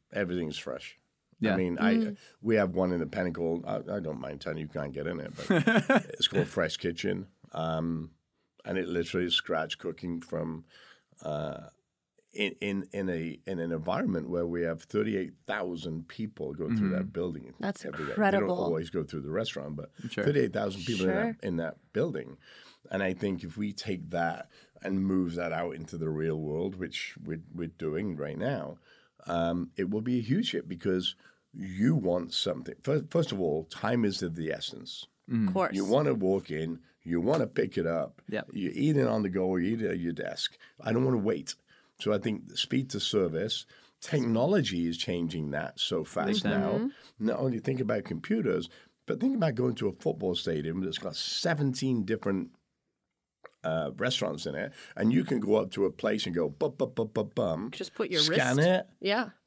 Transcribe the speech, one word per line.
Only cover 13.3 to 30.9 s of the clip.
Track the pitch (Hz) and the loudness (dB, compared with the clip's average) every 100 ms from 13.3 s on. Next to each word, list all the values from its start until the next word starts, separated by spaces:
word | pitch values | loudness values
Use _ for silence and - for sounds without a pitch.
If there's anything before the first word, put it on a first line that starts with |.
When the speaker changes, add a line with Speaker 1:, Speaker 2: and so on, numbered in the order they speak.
| - - | -6 -6
Speaker 1:
in | 90 | -4
an | 85 | -2
environment | 82 82 110 - 85 67 | -2 0 0 0 -2 -2
where | 87 85 | -2 -2
we | 85 | 0
have | 82 82 | -2 -4
thirty-eight | - 104 107 98 85 - - | -4 -2 0 -2 -4 -10 -6
thousand | 101 92 85 82 80 82 | -4 -4 -6 -6 -8 -8
people | - 110 - 69 | -8 -8 -6 -8
go | 78 80 | -4 -2
through | 113 | 0
Speaker 2:
Mm-hmm. | 98 | 2
Speaker 1:
that | 92 95 | 0 -2
building | 85 90 76 62 - | -4 -4 -4 -10 -6
Speaker 3:
That's | 196 - | -6 -4
Speaker 1:
every | - - 147 | -8 -6 -4
day. | |
Speaker 3:
incredible. | - 196 196 190 | 2 4 4 2
Speaker 1:
They | 180 | 0
don't | |
always | 170 165 165 | 0 0 -2
go | 87 | -4
through | 73 78 | -4 -4
the | 69 | -2
restaurant, | 87 113 - 71 73 | -2 -2 -4 -6 -8
but | - - 123 | -10 -10 -6
Speaker 2:
Sure. | - | 0
Speaker 1:
thirty-eight | 135 143 113 | 2 4 2
thousand | 107 104 95 | 2 -2 -2
people | 85 104 92 | -2 2 2
in | |
that, | 95 | 2
Speaker 3:
Sure. | 233 226 | 0 -2
Speaker 1:
in | - 82 | -2 -2
that | 82 - _ | -2 -6 _
building. | 107 160 95 60 - - - - - - | -2 0 -2 -8 -14 -20 -20 -20 -20 -4
And | 95 | 0
I | 95 | 0
think | 92 101 90 | 0 0 -2
if | 85 87 | -4 -4
we | 104 | -4
take | - - 90 80 | -4 -4 -4 -2
that | 87 82 85 - - - - | 0 0 -2 -10 -18 -20 -8
and | 95 95 | -2 0
move | 95 95 87 85 | 2 2 2 0
that | 85 | -2
out | 80 87 | -2 -4
into | 80 80 85 | -6 -8 -4
the | 78 | -2
real | 76 80 78 | 0 0 -2
world, | 76 78 95 92 | -2 -2 -2 -4
which | 90 - - - | -6 -6 -8 -10
we're, | - 80 85 | -8 -8 -8
we're | 85 82 | -8 -8
doing | - 80 78 104 76 | -6 -4 -2 -2 -4
right | 71 73 | -6 -4
now, | 120 123 71 - _ - _ _ - | -4 -4 -6 -12 _ -20 _ _ -2
um, | 85 85 87 82 - | 2 2 0 -2 -4
it | 95 | -2
will | 107 | 0
be | 120 123 | 0 0
a | |
huge | 110 175 247 | 2 2 2
hit | 85 82 | -2 -4
because | 90 98 | -2 2